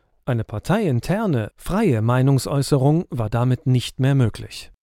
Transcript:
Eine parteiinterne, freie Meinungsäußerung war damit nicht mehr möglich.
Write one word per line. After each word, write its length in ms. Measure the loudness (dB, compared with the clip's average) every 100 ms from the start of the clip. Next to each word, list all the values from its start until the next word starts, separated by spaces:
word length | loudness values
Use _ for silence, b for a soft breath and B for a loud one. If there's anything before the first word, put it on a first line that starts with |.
| b b
Eine 200 | -4 -4
parteiinterne, 1080 | -4 -6 -2 0 2 0 0 -2 0 -2 -4 _
freie 480 | -4 0 2 2
Meinungsäußerung 1000 | 2 2 4 2 0 -4 0 2 2 2 -2
war 220 | -6 -4
damit 340 | 0 0 0 0
nicht 340 | 0 0 -2
mehr 140 | 0
möglich. 580 | 2 2 -2 -12 -16 -20 -20